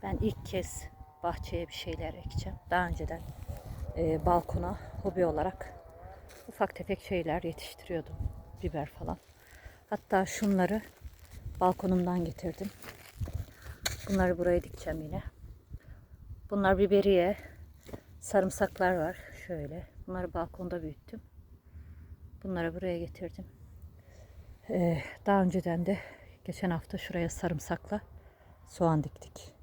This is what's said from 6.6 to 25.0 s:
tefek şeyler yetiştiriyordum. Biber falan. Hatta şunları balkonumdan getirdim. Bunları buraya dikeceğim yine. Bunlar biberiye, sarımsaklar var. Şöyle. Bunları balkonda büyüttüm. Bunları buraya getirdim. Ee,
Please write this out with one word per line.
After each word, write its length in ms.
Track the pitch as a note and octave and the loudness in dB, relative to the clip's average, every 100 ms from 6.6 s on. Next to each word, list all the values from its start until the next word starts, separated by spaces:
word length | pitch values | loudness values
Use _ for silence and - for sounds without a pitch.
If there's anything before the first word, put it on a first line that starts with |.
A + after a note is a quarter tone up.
| G3 - | -2 -2
tefek 260 | F3 G3 | -4 -4
şeyler 420 | - F#3+ D#3+ D#3+ | 0 -2 2 0
yetiştiriyordum. 720 | F3 D#3+ - - - E3+ D3+ - - - - - | -2 -6 -10 -14 -6 -4 -4 -6 -6 -6 -16 -6
Biber 220 | F3 D3+ D3 | -4 -2 -4
falan. 320 | - - F3+ - - - - - - - | -6 -6 -6 -8 -20 -20 -20 -20 -20 -6
Hatta 360 | G#3 - G3 F#3+ | -6 2 2 4
şunları 560 | - G#3+ G3 F3+ G#3+ - - - - - - - - | 0 4 6 4 2 -2 -14 -16 -16 -18 -12 -12 2
balkonumdan 680 | F#3 F3+ F#3 F#3 F3+ F3+ E3 | 2 4 2 4 4 2 0
getirdim. 440 | - F3+ E3 G3 - - - - - - - - - - - - - - | -2 -6 -4 -8 -8 -16 -16 -18 -8 -6 -6 -8 -12 -16 -6 -6 -6 0
Bunları 280 | G3 F#3 F3 | 4 4 4
buraya 260 | F3 F3 | 4 4
dikeceğim 380 | - - - D#3+ | 2 -10 -6 -6
yine. 220 | D#3 F#3 - - - - - - - - - - - - - | -4 -6 -8 -14 -18 -20 -16 -16 -14 -20 -20 -20 -16 -14 -4
Bunlar 280 | G#3 G3 F#3+ | 4 6 8
biberiye, 600 | G3+ G3+ G3 F#3+ F3 G3+ - - - - - - - - | 8 8 8 8 6 2 -6 -16 -18 -20 -14 -14 -14 -16
sarımsaklar 760 | - G3+ F#3+ - G3 - F#3 F3+ | 2 4 4 2 0 4 4 4
var. 220 | D#3+ F#3 - - - | 2 -2 -12 -16 -8
Şöyle. 460 | E3+ C#3+ D#3+ - - - | -6 -6 -8 -12 -14 -8
Bunları 260 | F#3 F3+ | -6 -4
balkonda 480 | F3 E3+ - F3+ F3 | -4 -4 -4 -6 -4
büyüttüm. 400 | D#3+ C#3+ - A3 - - - - - - - - - - - - | -6 -10 -14 -16 -16 -20 -20 -20 -20 -18 -16 -18 -18 -18 -18 -10
Bunları 320 | F#3+ F3+ E3+ E3+ | -4 -2 -2 -2
buraya 240 | F#3 F3 | -2 -2
getirdim. 460 | E3+ - F3+ - F#3 - - - - - - - - - - - - | -4 -8 -10 -10 -16 -16 -20 -18 -18 -20 -20 -20 -20 -20 -20 -20 -2
Ee, 320 | G3+ E3+ E3 | 4 4 4